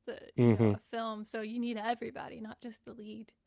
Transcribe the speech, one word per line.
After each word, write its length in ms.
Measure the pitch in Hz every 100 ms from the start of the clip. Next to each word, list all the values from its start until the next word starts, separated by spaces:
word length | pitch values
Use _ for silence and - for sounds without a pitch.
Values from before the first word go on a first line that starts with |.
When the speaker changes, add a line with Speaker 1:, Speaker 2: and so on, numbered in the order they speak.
| -
Speaker 1:
the, 120 | - - -
you 120 | 120
know, 60 |
Speaker 2:
Mm-hmm. 180 | 104 110
Speaker 1:
a 40 | 104 -
film. 340 | 233 226 214
So 160 | 214 226
you 160 | 214 240
need 180 | 240 214
everybody, 640 | 220 240 226 - - 247
not 200 | 220 -
just 240 | 240 220
the 80 | 240
lead, 400 | 226 214 220 220 _